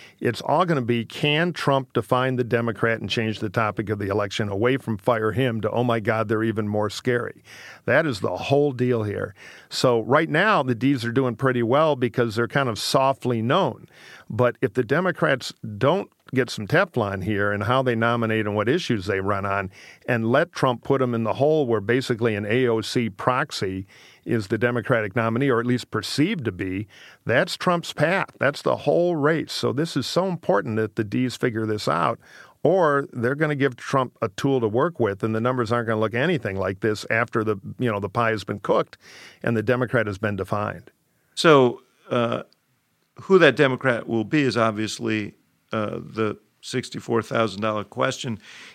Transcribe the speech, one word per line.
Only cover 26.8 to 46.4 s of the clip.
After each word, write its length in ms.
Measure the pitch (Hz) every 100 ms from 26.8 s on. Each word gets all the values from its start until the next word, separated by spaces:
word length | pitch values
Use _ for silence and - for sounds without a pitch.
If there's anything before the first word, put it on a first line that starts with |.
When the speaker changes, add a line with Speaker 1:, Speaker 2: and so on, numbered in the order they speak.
| 107 - - - -
Speaker 1:
that's 300 | 123 175 -
Trump's 360 | 185 175 -
path. 380 | - 156 190 - -
That's 220 | 131 147
the 160 | - 120
whole 360 | 143 165 175
race. 380 | 165 143 160 -
So 200 | - 120
this 240 | 120 165 139
is 100 | -
so 200 | 170 190
important 500 | 170 - 196 147 107
that 200 | 110 -
the 80 |
Ds 320 | 104 123 127 -
figure 300 | 131 110 110
this 200 | 107 -
out, 320 | 151 143 - - - - _
or 440 | 147 190 156 139 143
they're 220 | 127 117 143
gonna 180 | 156
give 220 | 143 135 120
Trump 400 | - 135 123 -
a 60 | 113
tool 300 | - 139 135
to 60 | 110
work 320 | 113 170 170
with, 240 | 110 98
and 120 | 110
the 60 | 110
numbers 300 | 120 127 110
aren't 160 | 120 113
gonna 140 | 110
look 140 | 110
anything 420 | 117 160 156 104 95
like 240 | 95 98
this 240 | 113 104 -
after 340 | 113 120 117
the, 140 | 107 101 107 -
you 140 | 123
know, 80 | 101
the 80 | 101
pie 220 | 120 113
has 120 | 107
been 180 | 101 101
cooked 360 | - - - - - - - -
and 140 | - 113
the 60 |
Democrat 440 | 107 123 123 123 104
has 120 | 98
been 180 | 107 98
defined. 540 | 95 104 104 92 - _ _ _ _ -
Speaker 2:
So, 460 | 170 143 123 - _ _ -
uh, 360 | 123 117 120 - _ _ _ _ _ _ -
who 160 | - 185
that 160 | 156
Democrat 540 | 127 139 127 135 117 -
will 160 | 113
be 180 | 107 156
is 140 | 135 107
obviously, 800 | 113 104 107 - 113 107 101 - _ _ _
uh, 260 | 110 104 87
the 400 | 87 107 107 -